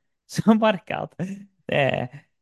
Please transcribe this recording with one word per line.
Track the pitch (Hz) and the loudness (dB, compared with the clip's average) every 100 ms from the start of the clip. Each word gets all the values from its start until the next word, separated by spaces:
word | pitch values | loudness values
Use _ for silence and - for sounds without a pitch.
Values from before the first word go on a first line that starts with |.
| _ | _
<laughs> | _ - | _ -12
så | - 208 220 | -2 2 4
merker | 220 190 - - | 4 0 -4 -8
jeg | 147 | -8
at | - 185 202 202 _ - | -8 -10 -10 -18 _ -4
det | 147 | 0
er | 135 - 127 143 - _ | 2 0 -6 -12 -20 _